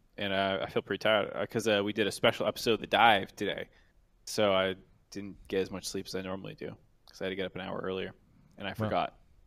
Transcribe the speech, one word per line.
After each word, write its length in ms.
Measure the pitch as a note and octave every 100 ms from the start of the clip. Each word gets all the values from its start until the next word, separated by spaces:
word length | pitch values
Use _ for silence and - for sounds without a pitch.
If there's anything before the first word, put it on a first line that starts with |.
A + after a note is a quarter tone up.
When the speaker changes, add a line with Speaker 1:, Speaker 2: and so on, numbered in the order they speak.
| _ -
Speaker 1:
and, 120 | G2+
uh, 280 | G2 G2 F#2+
I 80 | G2+
feel 140 | -
pretty 160 | - G2
tired, 300 | G#2+ G#2+ -
uh, 120 | - G#2
'cause, 200 | A#2 A2
uh, 140 | G#2
we 100 | G2+
did 120 | G#2+ G2+
a 60 |
special 340 | - A#2 - G2
episode 280 | - -
of 80 | G#2+
The 60 | -
Dive 480 | G2 A#2 G2+ - -
today. 340 | G2+ D#2 - _ _ _ _ _ -
So 280 | - G#2+
I 220 | F#2+ F#2+ F#2 - _ _
didn't 260 | G2+ G2+ F2+ -
get 140 | F#2+
as 100 | F#2
much 140 | F#2+ -
sleep 180 | G2 F#2+
as 60 | F#2
I 60 |
normally 320 | F#2 F#2+ F#2+
do 220 | - - - _ _ -
'cause 140 | -
I 40 | F#2
had 40 |
to 60 | F#2+
get 100 | F#2
up 80 | F#2+
an 60 |
hour 180 | F#2 F#2+
earlier, 340 | F2+ F#2+ F#2+ - _ _ _ -
and 80 | G2+
I 40 | F#2
Speaker 2:
Well 100 | A2
Speaker 1:
forgot 280 | F#2 D#2 - _ -